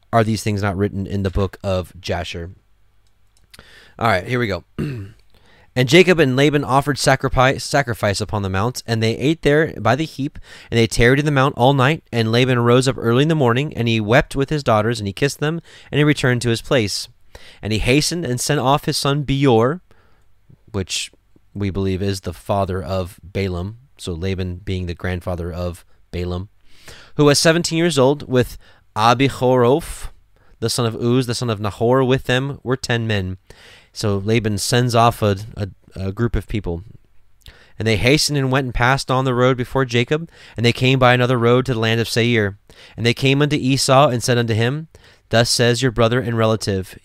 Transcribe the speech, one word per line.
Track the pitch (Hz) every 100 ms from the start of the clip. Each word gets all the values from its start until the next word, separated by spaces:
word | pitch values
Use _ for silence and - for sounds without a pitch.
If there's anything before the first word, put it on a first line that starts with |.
| _
"Are | 117
these | 110 107
things | - 104
not | 104 92
written | 101 98 95
in | 101
the | 98
book | 98 98 -
of | 101 92 87 90
Jasher?" | 95 87 85 87 85 95 _ _ _ _ _ _ _ _ _ - - - - -
All | 113
right, | 95 92
here | 123
we | 117
go. | 87 -
<clears throat> | - 151 123 101 - _ - _ _ _
"And | - 123
Jacob | 151 185 170
and | 139 127
Laban | 147 147
offered | 104 131 147 139
sacrifice, | - 135 131 - 127 -
sacrifice | - 147 139 113 107 95
upon | 104 107
the | 98
mount, | 95 98 - -
and | 113
they | 110 113
ate | 135 165
there | 143 147 160 -
by | 110 131
the |
heap, | 160 - 135 - - - -
and | 117
they | 113
tarried | - 120 135
in |
the | 151
mount | 139 135 -
all | 120
night. | 139 127 165 -
And | 117 110
Laban | 117 127 123
rose | 120 123 131
up | 120
early | 117 120
in | 151
the |
morning, | 160 123 117 147
and | - 120
he | 113
wept | 104 123 170 139
with | 139
his | 156
daughters, | 131 110 107 117
and | 101
he |
kissed | - 143 -
them, | 147 165 - - -
and | 131
he |
returned | 151 147 135 123
to | 120
his | 113
place. | - 143 101 - - _ - - - -
And | 101
he | 107
hastened | 120 143 147 170
and | 143 123
sent | - 147
off | 127 143
his | - 147
son | 143 143
Beor," | 135 139 139 113 120 175 _ - _ _ _ _ _ - _
which | 104 92 - - _ _ _ _
we | 98 101
believe | 92 95 92
is | 101 95
the | -
father | - - 101 95 92
of | - 95 90 -
Balaam, | 87 101 98 90 92 117 _ -
so | -
Laban | 82 95 92 92 87
being | 98 92
the | 90
grandfather | 82 92 90 92 87 85
of | 85 90 85 - _ _
Balaam, | 87 87 90 98 _ - - - - -
"who | -
was | 147 139
seventeen | 170 160 170 160
years | 170 143
old, | 127 147 -
with | 127 117 - - - _
Abichorof, | - 113 120 135 - 123 127 120 147 - - - - _ _ - -
the | 117
son | -
of | 117
Uz, | 113 120 127 120
the |
son | 117 123
of | 104
Nahor, | 104 - 117 127
with | 127 131
them | - 127 139 139
were | 110 131
ten | - 117 113
men." | 104 92 92 _ - - - _
So | - 107 101
Laban | 98 113 107 101
sends | - 123 123
off | 117 117 -
a, | 107 98 107 -
a, | 98 - _ -
a | 95
group | 98 117 -
of | -
people. | 107 90 85 98 - _ - - _ - - - -
"And | 107
they | 110
hastened | 123 156 - 147
and | 131
went | 131 131
and |
passed | - 123 117 -
on | 131
the | 135
road | 123 127 127
before | 123 131 131
Jacob, | 117 120 151 165 - -
and | - 120
they |
came | 113 127 135
by | 123
another | 123 123 127
road | 117 123
to | 127
the | 113
land | 110 117
of | 113
Seir. | - 117 117 101 101 _ - -
And | - 113
they |
came | 120 135 135
unto | 147 147
Esau | 127 135 - 135 143
and | 120
said | - 120
unto | 117
him, | 110 117 147 160 - - _ -
'Thus | 113 117
says | - 120 117
your | 127
brother | 113 117 123
and | 123 117
relative, | 110 110 - 98 92 -